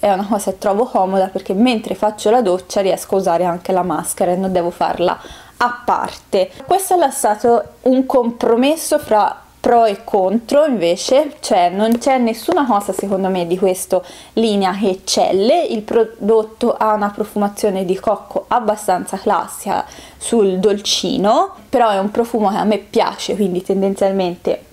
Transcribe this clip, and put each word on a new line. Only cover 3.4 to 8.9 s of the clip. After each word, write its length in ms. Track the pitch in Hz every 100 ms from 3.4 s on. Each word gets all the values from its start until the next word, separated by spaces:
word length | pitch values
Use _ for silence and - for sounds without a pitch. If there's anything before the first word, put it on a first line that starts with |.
anche 280 | 180 175 -
la 100 | 190
maschera 500 | 175 156 175 - 185
e 40 | 180
non 160 | 190
devo 180 | 185 170
farla 500 | 175 165 175 175 - - - - -
a 240 | 240 247
parte. 680 | - 190 - - - 202 185 - 269
Questo 340 | 370 392 370
è 100 | 285
stato 540 | - 226 214 240 233 - -
un 240 | 254 262 262
compromesso 920 | 262 240 233 240 233 262 320 -